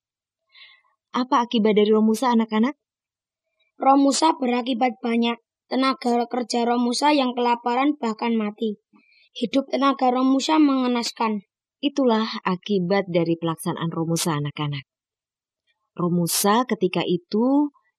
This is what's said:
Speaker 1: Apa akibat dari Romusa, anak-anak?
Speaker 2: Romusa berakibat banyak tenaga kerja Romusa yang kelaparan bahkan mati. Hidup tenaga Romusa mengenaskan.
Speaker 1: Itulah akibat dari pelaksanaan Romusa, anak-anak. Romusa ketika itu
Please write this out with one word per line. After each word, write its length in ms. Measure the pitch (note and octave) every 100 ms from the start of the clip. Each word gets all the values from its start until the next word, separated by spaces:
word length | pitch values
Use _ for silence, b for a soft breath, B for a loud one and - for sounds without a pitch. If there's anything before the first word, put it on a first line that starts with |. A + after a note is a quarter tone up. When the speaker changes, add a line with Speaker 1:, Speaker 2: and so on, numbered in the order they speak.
| _ _ _ _ b b b b b _ _
Speaker 1:
Apa 320 | B3 B3+ C4+
akibat 320 | A#3+ A#3+ G#3+
dari 160 | G#3 G#3
Romusa, 400 | G#3+ A3 A3 C4 A#3
anak-anak? 400 | A3 G#3+ A#3+ - _ _ _ _ _ _ _ _ _ -
Speaker 2:
Romusa 560 | C4+ C#4 C#4 - D#4+ D#4+
berakibat 640 | B3 A#3+ A#3+ A#3+ B3+ A#3
banyak 400 | A#3+ A#3 A#3 A#3 _ _ _
tenaga 560 | B3+ C4 B3+ B3 A#3+ A#3
kerja 400 | B3 A3+ A#3+ A#3
Romusa 480 | A#3+ A#3+ A#3+ C#4+
yang 160 | D4+ B3+
kelaparan 640 | B3 A#3+ A#3+ B3 C4 C#4+
bahkan 400 | D4 A#3 A3 A#3+
mati. 480 | A3+ G#3 G#3+ A3+ G#3 _ b b b b -
Hidup 320 | G#3+ C#4 C4+
tenaga 400 | B3+ C4+ B3+ B3+
Romusa 480 | B3 C4 C4+ C4 D#4
mengenaskan. 880 | D4 C4 B3 B3 A#3 - A3+ G#3+ - _ _ _
Speaker 1:
Itulah 480 | C#4+ C#4 B3+ A3 A3+ A3
akibat 640 | - F3+ - G3+ F3 G3 G3
dari 320 | E3+ E3 E3
pelaksanaan 480 | E3 D#3+ F3 D#3 E3
Romusa, 400 | E3 D#3+ E3 F3
anak-anak. 480 | D3 D3 - D3 C#3+ - _ _ _ _ _ _ _ _ _ _
Romusa 720 | - E3+ F3 E3 - G3+ A3 B3+
ketika 400 | G#3+ F#3 F3 -
itu 640 | F3 - G#3 B3 C#4 D4 - _